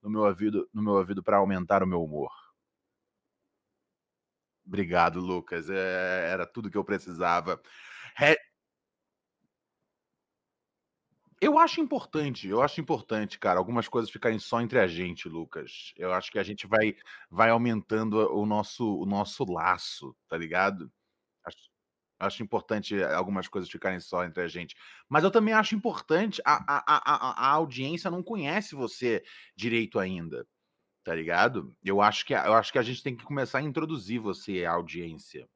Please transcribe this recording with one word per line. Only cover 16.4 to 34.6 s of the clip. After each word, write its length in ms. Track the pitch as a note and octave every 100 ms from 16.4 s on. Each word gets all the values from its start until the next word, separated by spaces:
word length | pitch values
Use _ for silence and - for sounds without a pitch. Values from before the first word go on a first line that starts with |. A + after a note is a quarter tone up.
gente 240 | F#2+ G#2 G2+
vai, 300 | A2 A2 - - - -
vai 200 | F2 A2+
aumentando 680 | A#2 A#2+ A2+ - A2 A2 G#2+ A2
o 120 | E2
nosso, 520 | G#2 G#2+ G#2 - A#2 G2+
o 60 | G2
nosso 380 | G2+ G#2 -
laço, 720 | A2+ E2+ E2+ F2+ - - C#2 - _
tá 80 | E2
ligado? 520 | E2 F2 G2 G2 C#2+ _ _ _ _ _
Acho, 140 | F2 - _ _ _ _ _ _
acho 220 | G2 -
importante 580 | G#2+ A2 - G#2+ G2+ G2+
algumas 460 | F2+ D#2+ F#2 G2 F2+
coisas 200 | G2+ F2+
ficarem 300 | - G2 F#2
só 240 | - F2+
entre 180 | F2 E2
a 60 | F2
gente. 300 | F2 E2 - - - _
Mas 160 | D3
eu 80 | F#3
também 200 | A3+ G#3+
acho 220 | A3 G#3+
importante, 680 | A3 A3+ - - D#3+ A3 -
a, 320 | - D3 - C#3+
a, 20 | -
a, 100 | D3+
a, 520 | - D3 B2+ - B2+
a 20 |
audiência 580 | D3+ D#3+ B2 C3+ E3+ F#3
não 140 | F3
conhece 540 | F#3 A3+ C#3+ F#3 G#3 C#3+
você 440 | A#2+ - B2 G#2+ - - - -
direito 420 | A2 A#2 A2+ A2+
ainda, 480 | F#2+ F#2 E2 B1+ - _ _ _ _ _
tá 100 | -
ligado? 600 | E2 D#2+ E2+ A2+ A#2 C#2 -
Eu 160 | F#2+ G2
acho 240 | G#2 G#2+
que, 80 | -
eu 220 | B2 E2
acho 160 | A2+ G#2+
que 80 | C3+
a 40 |
gente 200 | A#2 B2+
tem 140 | C#3+ A#2+
que 80 |
começar 340 | - C#3+ B2+ C3
a 40 |
introduzir 580 | D3+ C#3+ D#3 D#3 F#2+ A#2
você 440 | G#2+ F#2+ - F#2